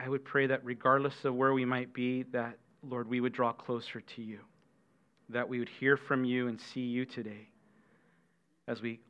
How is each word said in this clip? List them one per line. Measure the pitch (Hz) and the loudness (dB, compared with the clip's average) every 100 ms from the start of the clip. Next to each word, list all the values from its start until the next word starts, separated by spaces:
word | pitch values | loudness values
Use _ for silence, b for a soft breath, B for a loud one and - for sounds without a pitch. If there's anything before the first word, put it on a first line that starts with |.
I | 131 | -4
would | 139 | -6
pray | 135 143 135 | 0 2 4
that | 131 123 | 2 -2
regardless | 120 131 135 139 - | 0 4 6 4 -2
of | 139 | -2
where | 127 135 | 4 4
we | 135 | 4
might | 123 127 123 | 2 0 -4
be, | - 123 127 | -2 0 0
that, | 127 123 117 113 _ _ 139 | -2 -4 -4 -8 _ _ -8
Lord, | 123 113 | -6 -2
we | 123 | 0
would | 123 | 0
draw | 123 120 | 2 2
closer | 113 - 120 - 117 | 0 -4 -4 -4 -12
to | - - | -12 -12
you, | 110 104 - _ _ _ _ _ _ _ - | -10 -12 -16 _ _ _ _ _ _ _ -6
that | 117 123 | -4 -2
we | 123 | -2
would | 117 | -4
hear | - 135 139 | 2 4 4
from | - 135 127 | 4 2 4
you | 127 123 | 2 0
and | 110 | -2
see | - 131 | -8 -6
you | 123 120 127 | -2 -2 -2
today | - 107 104 - _ b b b b b b b b b _ - | -6 -8 -10 -18 _ b b b b b b b b b _ -8
as | 117 | -6
we | 113 117 | -6 -10